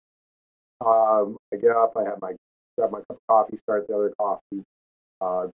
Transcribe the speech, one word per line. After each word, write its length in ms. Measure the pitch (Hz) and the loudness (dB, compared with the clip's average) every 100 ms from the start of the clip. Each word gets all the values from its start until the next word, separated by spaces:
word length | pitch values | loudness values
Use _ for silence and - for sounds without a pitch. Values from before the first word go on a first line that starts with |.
| _ _ _ _ _ _ _ _ | _ _ _ _ _ _ _ _
Um, 520 | 117 113 110 110 104 110 _ | 2 4 4 2 0 -6 _
I 20 | 101 | 0
get 140 | 117 | 2
up, 220 | 117 110 113 | 4 2 0
I 60 | |
have 180 | 98 90 | -4 -6
my, 120 | 92 90 _ _ _ - | -10 -12 _ _ _ -4
grab 140 | 113 | -2
my 80 | 101 | -4
cup 120 | - | -12
of 80 | - - | -14 2
coffee, 260 | 113 107 107 | 2 2 -4
start 280 | - 104 101 | -4 -4 -2
the 80 | |
other 180 | 104 104 - | -2 -2 -2
coffee, 460 | 101 95 _ 98 95 _ _ _ _ _ | -4 -4 _ -12 -12 _ _ _ _ _
uh, 260 | 92 92 92 - | -4 -4 -6 -4